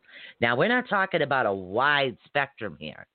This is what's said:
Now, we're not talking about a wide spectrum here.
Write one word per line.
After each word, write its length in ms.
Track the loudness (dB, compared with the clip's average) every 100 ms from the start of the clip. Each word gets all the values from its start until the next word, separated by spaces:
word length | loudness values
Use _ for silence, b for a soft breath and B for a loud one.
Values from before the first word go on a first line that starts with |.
| B B B B
Now, 160 | 0 2
we're 140 | 2
not 180 | 2 0
talking 360 | 0 0 0
about 240 | 0 2 0
a 60 |
wide 640 | -2 -2 0 2 4 0 -4 -6
spectrum 520 | -4 -4 -6 -12 -10
here. 280 | -14 -14 -20